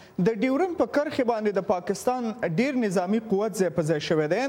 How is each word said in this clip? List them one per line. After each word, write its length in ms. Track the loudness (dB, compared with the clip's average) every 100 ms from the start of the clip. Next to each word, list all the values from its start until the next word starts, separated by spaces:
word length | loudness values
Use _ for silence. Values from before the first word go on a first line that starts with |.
| -12 0
د 100 | 0
ډیورنډ 480 | 2 0 2 0 0
په 80 | 0
کرښې 380 | 0 0 0
باندې 280 | 0 2 0
د 80 | 0
پاکستان 720 | 0 -2 0 -2 0 0 -4 -4
ډیر 340 | -2 0 0 0
نظامي 440 | 0 0 0 -2 0
قوت 280 | 0 0 0
ځای 120 | 0
په 120 | 0
ځای 180 | 0 0
شوی 280 | 0 0 2
دی. 140 | 0